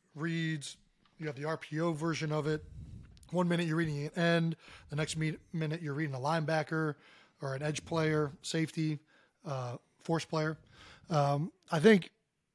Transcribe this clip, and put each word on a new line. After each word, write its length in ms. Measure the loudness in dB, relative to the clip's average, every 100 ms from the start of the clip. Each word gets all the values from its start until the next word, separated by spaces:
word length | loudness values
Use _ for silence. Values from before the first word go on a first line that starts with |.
| _ -8
reads. 640 | -4 -2 -2 -4 -8 -14 _ _ _ -10
You 80 | -10
have 80 | -6
the 100 | -4
R 120 | -6
P 220 | -4 -2
O 120 | 0
version 380 | 0 -2 -2 0
of 160 | 0 0
it. 160 | -2 -4 -14 -14 -16 -18 -20 -4
One 160 | 0 2
minute 200 | 2 2
you're 100 | 0
reading 320 | 0 -2 -4 0
an 60 |
end, 340 | 4 4 2 -2 -10 -20 -8
the 60 | -4
next 200 | -2 -2
me-, 200 | -2 -4 -8
minute 280 | -4 -2 -2
you're 120 | -4
reading 220 | -2 -2 -2
a 40 |
linebacker, 760 | 0 0 2 0 0 0 0 -4 -12 -20 -20 _
or 140 | -8 -4
an 80 |
edge 200 | -4 -4 -2
player, 460 | 0 2 2 0 -4
safety, 580 | -4 -2 0 0 -2 -2 -8 _ _ _ -8
uh, 320 | -6 -6 -10 -14 _
force 220 | -2 -2 0
player. 320 | -2 -2 -4 -12 -20 -20 -20 -2
Um, 420 | 2 4 2 -2 -8 -4
I 80 | 4
think, 320 | 8 8 6 -10 _ _ _